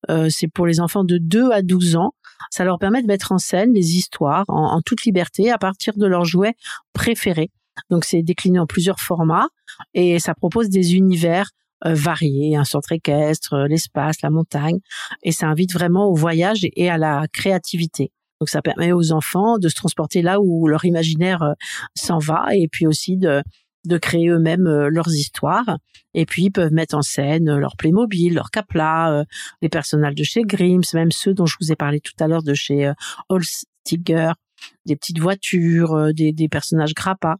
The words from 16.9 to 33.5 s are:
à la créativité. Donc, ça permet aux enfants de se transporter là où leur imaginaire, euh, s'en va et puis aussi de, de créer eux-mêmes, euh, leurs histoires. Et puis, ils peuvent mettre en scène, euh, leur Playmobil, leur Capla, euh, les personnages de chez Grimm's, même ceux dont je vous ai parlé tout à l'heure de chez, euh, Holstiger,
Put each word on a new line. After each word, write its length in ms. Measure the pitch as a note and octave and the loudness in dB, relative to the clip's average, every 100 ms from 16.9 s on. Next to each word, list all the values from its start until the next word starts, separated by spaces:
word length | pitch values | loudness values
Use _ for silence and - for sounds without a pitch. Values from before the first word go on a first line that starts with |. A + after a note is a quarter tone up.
à 80 | E3 | 0
la 280 | D#3 C#3+ D#3 | 0 0 -4
créativité. 800 | - G3 F#3 - F3 E3 - C3+ _ _ _ | -4 -2 -2 -2 -4 -4 -4 -6 _ _ _
Donc, 80 | D3+ | -4
ça 140 | D3+ | -2
permet 300 | D#3+ - E3+ | -4 -2 0
aux 200 | F3 D#3+ | 2 2
enfants 460 | D#3 - F3+ G#3+ A#3 | 0 0 0 2 2
de 100 | E3+ | 0
se 60 | |
transporter 460 | - F3+ - D3+ F#3 | -2 -4 -4 -2 0
là 180 | E3+ G3 | 2 2
où 260 | G3 E3 D#3+ | 2 2 2
leur 180 | D3+ | 2
imaginaire, 580 | F3+ E3+ E3 D#3 F3+ F3+ | 2 0 0 0 0 0
euh, 100 | D3+ D3 - - - | -2 -4 -8 -12 -12
s'en 240 | - - E3+ | -12 -2 -2
va 300 | D3+ D#3 - | 0 -2 2
et 140 | G3+ E3 | 2 0
puis 180 | - D#3+ | 0 0
aussi 300 | D#3 - F#3 | 0 -2 0
de, 260 | F#3 C#3 C#3 _ _ _ E3 | 2 0 -2 _ _ _ -2
de 120 | E3+ | -2
créer 300 | - E3+ E3+ | 0 2 4
eux-mêmes, 380 | E3+ D#3+ F3 F3+ | 4 2 2 2
euh, 220 | D3 C#3+ | 2 2
leurs 240 | D#3+ E3+ | 0 0
histoires. 640 | D#3 C#3+ - D3 F#3+ A#3 D3+ _ - _ | -2 -4 -4 -2 0 -2 -4 _ -20 _
Et 140 | - E3 | -4 -2
puis, 180 | - | 0
ils 60 | F#3+ | 0
peuvent 220 | G3 E3 | 2 2
mettre 220 | D#3 D#3+ | 2 0
en 80 | D3 | -2
scène, 460 | D3+ - C#3 D#3+ D#3+ | -2 -2 0 0 0
euh, 100 | C#3+ | 0
leur 180 | C3+ - | -2 -2
Playmobil, 580 | D#3+ F#3 A#3+ F#3+ F3 | 0 2 2 0 0
leur 160 | E3 - | 0 -2
Capla, 640 | - G#3 E3 D#3 D#3+ E3 | -6 -4 -2 0 2 0
euh, 120 | D3 D3+ - - _ | 0 -4 -10 -18 _
les 60 | E3 | -4
personnages 460 | D#3+ D3 D3+ D3 | -2 -2 0 0
de 100 | C#3+ | -2
chez 180 | D3 A#3 | -2 -2
Grimm's, 500 | A3 G3 F3+ F3+ F3 | -2 0 2 2 2
même 200 | E3 E3 | 0 0
ceux 220 | - - | 0 -2
dont 120 | F#3+ E3+ | 0 0
je 100 | - | 0
vous 120 | D#3 | -4
ai 40 | D#3 | -2
parlé 240 | D3 D3 | 0 -2
tout 140 | - - | -6 -4
à 100 | D#3 | 0
l'heure 140 | E3 | 0
de 120 | D#3 | 0
chez, 320 | C#3+ - C#3+ C#3 | -4 0 0 0
euh, 60 | D3 - - - | -4 -10 -16 -4
Holstiger, 1040 | F#3+ E3 | -2 -2